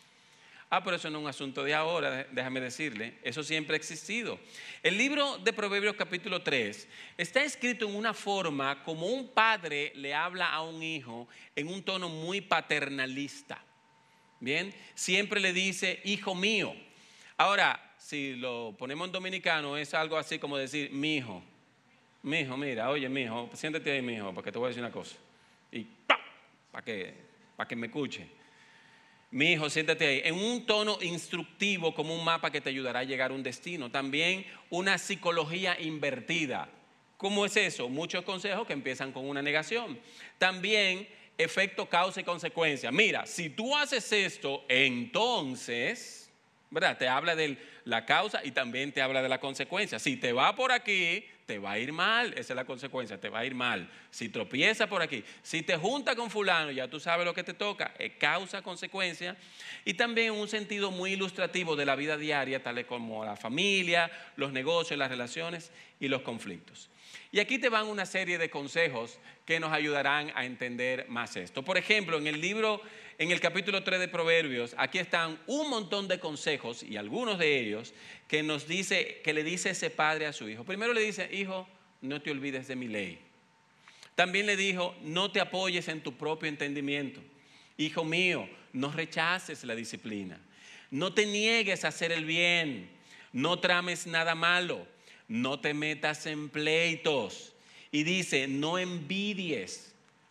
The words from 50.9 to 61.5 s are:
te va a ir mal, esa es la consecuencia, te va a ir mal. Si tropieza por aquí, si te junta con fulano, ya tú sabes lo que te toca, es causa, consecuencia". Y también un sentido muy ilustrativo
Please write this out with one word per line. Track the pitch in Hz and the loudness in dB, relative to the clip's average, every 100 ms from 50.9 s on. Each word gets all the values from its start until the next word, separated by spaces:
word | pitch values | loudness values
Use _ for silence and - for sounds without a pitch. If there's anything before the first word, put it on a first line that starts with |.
| 196 170 190 - - - | 2 2 0 -4 -16 -8
te | 104 | -6
va | 98 | -2
a | 107 | -2
ir | 127 | -2
mal, | 160 196 233 233 | 0 2 2 0
esa | 131 120 | -4 -6
es | 127 | -6
la | |
consecuencia, | 127 127 131 131 113 98 | -4 -8 -6 -6 -6 -8
te | 107 | -6
va | 107 | -4
a | |
ir | 127 | -4
mal. | 127 123 104 87 - - | 0 0 0 -4 -14 -18
Si | - 113 | -10 -6
tropieza | 123 101 127 190 220 214 | -6 -4 2 2 4 0
por | 196 | 0
aquí, | 160 123 - - | 0 -4 -8 -16
si | - 160 | -6 -4
te | 160 165 | 0 2
junta | 190 277 262 | 2 0 0
con | 240 233 | -2 -2
fulano, | 214 196 165 151 | 0 2 4 2
ya | 127 127 | -2 -4
tú | 151 | -6
sabes | 170 170 175 | 0 2 2
lo | |
que | 180 | -2
te | 180 | -6
toca, | - 208 196 - - | -4 -4 -2 -6 -4
es | 113 - | -8 0
causa, | 147 170 190 196 | 2 2 -2 -8
consecuencia". | 185 175 185 196 180 165 175 202 - - - - | -8 -10 -6 -2 -2 -2 -8 -10 -16 -16 -14 -4
Y | - | -2
también | 185 240 226 226 | 2 2 4 2
un | 214 208 | 0 -2
sentido | 214 190 208 196 | -4 -2 -2 0
muy | 180 185 | 0 -2
ilustrativo | 190 190 190 175 | 0 -2 0 0